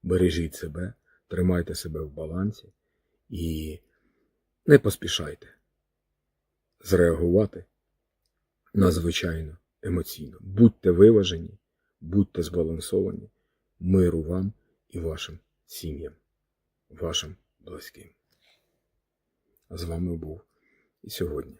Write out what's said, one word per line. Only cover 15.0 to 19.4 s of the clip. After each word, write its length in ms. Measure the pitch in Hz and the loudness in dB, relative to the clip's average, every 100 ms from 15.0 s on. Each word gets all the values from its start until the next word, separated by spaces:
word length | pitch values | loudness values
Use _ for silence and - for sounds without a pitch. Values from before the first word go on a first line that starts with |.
вашим 380 | 82 78 - 78 _ _ _ | -8 -8 -12 -16 _ _ _
сім'ям, 460 | - 82 71 71 _ _ _ _ _ _ _ _ | -14 -12 -10 -12 _ _ _ _ _ _ _ _
вашим 460 | 80 87 - 78 92 _ _ | -10 -6 -6 -8 -16 _ _
близьким. 500 | - 76 - - - _ _ _ _ _ _ _ _ _ _ _ _ _ | -18 -18 -18 -20 -20 _ _ _ _ _ _ _ _ _ _ _ _ _